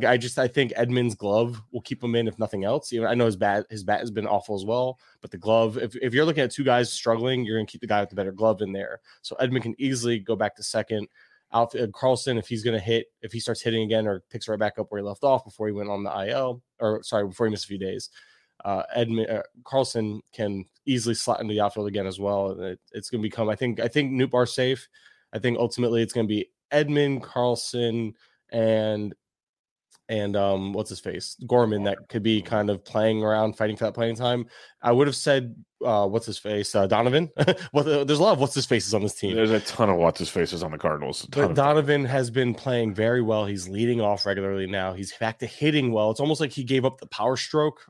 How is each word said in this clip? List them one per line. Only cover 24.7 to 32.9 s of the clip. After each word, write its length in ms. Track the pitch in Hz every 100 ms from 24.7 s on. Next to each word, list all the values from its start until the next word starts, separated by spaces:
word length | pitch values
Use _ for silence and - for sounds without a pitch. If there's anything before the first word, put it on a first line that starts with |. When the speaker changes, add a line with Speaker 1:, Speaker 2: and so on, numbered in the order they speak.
| 131 - _ - _ _
Speaker 1:
I 60 | 110
think 180 | 120 120
ultimately 460 | 117 - 120 117
it's 100 | 113
gonna 140 | 123 107
be 240 | 107 92 _ -
Edmund, 540 | 147 147 147 143 135
Carlson, 880 | 131 - 123 120 - 123 120 117 113 104 _ _ _
and 640 | 117 113 110 107 107 104 - _ _ _ _ _ _ _ _ -
and, 260 | 110 101 101
um, 380 | 98 98 98
what's 160 | 98 107
his 100 | 92
face? 380 | - 87 - - 117
Gorman, 360 | 123 113 107
that 160 | 101 98
Speaker 2:
Walker. 80 | -
Speaker 1:
could 140 | 117
be 180 | 107 110
kind 280 | 95 110 104
of 140 | 101
playing 400 | -